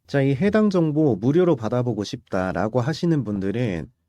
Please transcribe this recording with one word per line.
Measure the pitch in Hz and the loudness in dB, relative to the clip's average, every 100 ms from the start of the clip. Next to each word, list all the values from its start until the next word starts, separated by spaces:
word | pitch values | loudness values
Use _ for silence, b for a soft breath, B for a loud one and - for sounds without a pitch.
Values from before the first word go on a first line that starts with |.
| - | -4
자, | 139 | 0
이 | 135 | 0
해당 | 135 202 214 214 | 0 0 2 2
정보 | 185 160 147 156 | 2 0 2 2
무료로 | 98 120 165 175 | 2 2 4 4
받아보고 | 127 107 123 123 104 | 2 0 -2 -2 -4
싶다라고 | 98 - - 95 92 85 107 123 | -6 -8 -6 -2 -2 0 0 0
하시는 | 120 - 175 151 | -2 -2 0 0
분들은 | 104 101 95 113 120 85 64 _ | -2 -4 -4 -2 -2 -4 -8 _